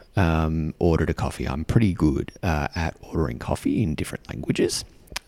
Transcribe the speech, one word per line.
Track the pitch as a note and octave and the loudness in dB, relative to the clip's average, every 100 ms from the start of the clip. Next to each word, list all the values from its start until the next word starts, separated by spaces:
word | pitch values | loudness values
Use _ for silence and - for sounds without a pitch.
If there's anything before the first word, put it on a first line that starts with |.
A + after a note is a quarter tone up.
| - - | -4 2
um, | E2+ D#2+ D#2+ D#2+ D2+ - | 4 4 2 0 -2 0
ordered | E2+ D#2+ D#2 | 2 4 2
a | |
coffee. | D#2 - - - | 0 -2 -2 -4
I'm | C#2 | -4
pretty | D2+ - G#2 | 0 4 4
good, | F2 D2+ C2 - - | 4 2 2 -2 -4
uh, | F#2 D2+ C#2+ | -2 0 -2
at | F2 E2 - | -4 -4 -6
ordering | - - - - | -6 -2 -2 -4
coffee | - - - - | -4 -4 -2 0
in | E2 | 0
different | D2 - - - | -2 -4 -8 -10
languages. | - - - - - - - - - | -6 -4 0 0 -2 -8 -18 -12 -12